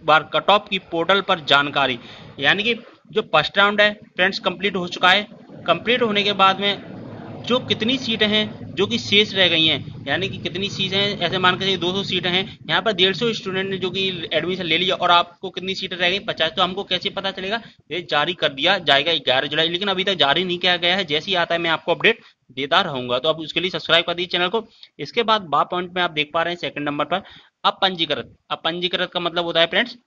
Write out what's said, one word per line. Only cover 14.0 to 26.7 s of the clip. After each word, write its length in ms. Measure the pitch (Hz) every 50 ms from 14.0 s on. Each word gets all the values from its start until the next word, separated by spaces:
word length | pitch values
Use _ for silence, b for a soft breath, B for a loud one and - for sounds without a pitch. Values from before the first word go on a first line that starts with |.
| 190 190 185 175 160 - 170
एडमिशन 300 | 156 156 175 190 185 185
ले 140 | 165 160
लिया 180 | 165 185 185 180
और 160 | - 160 175
आपको 380 | 175 175 175 170 - _ - 185
कितनी 260 | 180 185 180 190 190
सीटें 200 | 185 190 185 185
रह 120 | 175 180 175
गई, 100 | 185 202
पचास। 320 | 196 220 156 151 160 165
तो 100 | 160 196
हमको 220 | 185 175 185 185 190
कैसे 260 | - 185 180 - 202
पता 220 | 160 196 190 196
चलेगा, 300 | 190 - 185 190 208 233 214 B B B _ _
ये 100 | 147 180 170 -
जारी 240 | 156 147 147 165 185
कर 160 | - - 151
दिया 280 | 139 135 139 170 196 202
जाएगा 340 | 117 147 139 139 143 170 165
ग्यारह 320 | 156 131 131 123 131 143
जुलाई, 220 | 147 147 156 160 165
लेकिन 180 | 170 175 202
अभी 160 | 202 190 185 190
तक 120 | 196 196
जारी 280 | 160 143 139 143 170 185
नहीं 140 | 185 175
किया 180 | 175 180 185 180
गया 180 | 175 170 175 180
है। 100 | 196 196
जैसे 260 | 147 147 156 156 208
ही 40 | 185
आता 200 | 175 170 165 170
है 60 | 170
मैं 80 | 170 165
आपको 220 | 160 156 - -
अपडेट 280 | 170 156 147 196 226 b b b b _ _ _
देता 300 | 127 127 139 139 160 180
रहूंगा, 380 | 196 175 143 127 127 123 120 131
तो 100 | 135 160
आप 100 | 156 160
उसके 200 | 160 143 - 170
लिए 120 | 170 190
सब्सक्राइब 340 | 175 160 - - 156 170 170
कर 80 | 175 170
दीजिए 140 | 170 180 175
चैनल 200 | - 175 180 180
को। 140 | 202 226 220 B B B B B B -
इसके 240 | 151 143 - 240 233
बाद 180 | 214 220 214 190
बा 160 | 156 139 151 170
पॉइंट 280 | - 185 180 180 175 175
में 60 | 185
आप 100 | 175 170
देख 200 | 156 147 147 147 -
पा 100 | 165 165
रहे 100 | 170 175
हैं 60 | 170
सेकंड 260 | 160 139